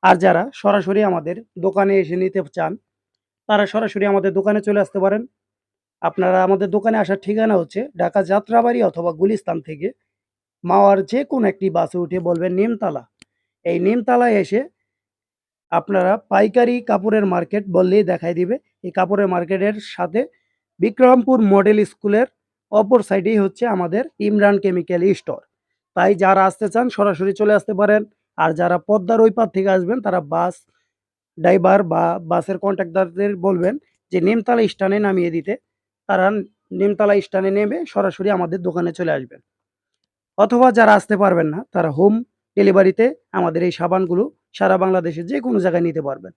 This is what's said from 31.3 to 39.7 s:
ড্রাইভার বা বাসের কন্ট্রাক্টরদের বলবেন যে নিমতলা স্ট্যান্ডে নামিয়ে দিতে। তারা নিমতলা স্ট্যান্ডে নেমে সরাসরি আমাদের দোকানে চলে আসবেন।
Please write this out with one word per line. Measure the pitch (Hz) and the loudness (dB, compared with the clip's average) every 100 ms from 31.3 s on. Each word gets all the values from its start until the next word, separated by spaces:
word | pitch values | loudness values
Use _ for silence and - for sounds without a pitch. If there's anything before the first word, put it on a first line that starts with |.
| - | -2
ড্রাইভার | 165 185 180 202 175 | 2 4 4 2 2
বা | 165 170 175 165 | 0 -2 -4 -4
বাসের | 175 165 185 | -4 -2 -4
কন্ট্রাক্টরদের | 196 190 180 175 185 170 202 190 | -4 -4 -4 -2 -4 -2 -4 -2
বলবেন | 185 180 180 285 _ _ _ | -2 0 -2 -4 _ _ _
যে | 185 | -2
নিমতলা | 175 233 208 240 214 | 0 0 0 0 0
স্ট্যান্ডে | - 190 208 | -2 -2 0
নামিয়ে | 202 190 175 165 | 0 0 -2 -4
দিতে। | 151 240 _ _ _ _ - | -6 -8 _ _ _ _ -4
তারা | 190 190 214 196 _ _ 185 | 0 2 0 -8 _ _ -4
নিমতলা | 202 202 208 202 - | -2 0 2 2 0
স্ট্যান্ডে | 190 190 | -2 -2
নেমে | 196 208 302 339 | 0 -2 -4 -6
সরাসরি | 208 196 - 202 | -4 -4 -2 -2
আমাদের | 190 175 165 | -2 -2 -4
দোকানে | 175 170 175 | -6 -4 -6
চলে | 160 170 | -4 -4
আসবেন। | 147 131 - _ _ _ | -4 -6 -20 _ _ _